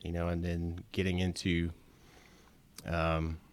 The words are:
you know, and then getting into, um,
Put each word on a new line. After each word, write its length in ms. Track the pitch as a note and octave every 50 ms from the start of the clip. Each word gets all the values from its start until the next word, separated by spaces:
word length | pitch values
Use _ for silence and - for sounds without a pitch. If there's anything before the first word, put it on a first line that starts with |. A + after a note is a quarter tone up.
you 100 | - E2+
know, 160 | E2+ E2+ E2+ F2
and 140 | F2 E2+ E2+
then 400 | F2 E2+ E2+ E2+ E2+ E2+ F2 - -
getting 280 | - G2 F#2 F#2+ F2+ F2+
into, 520 | F#2 F2+ F2 - - F#2+ E2+ E2+ E2+ E2 E2 - - - - - - - - - - - - - - - - - - - - - -
um, 520 | - E2+ E2+ D#2+ E2 D#2+ D#2+ D#2+ D#2+ E2 D#2+ - -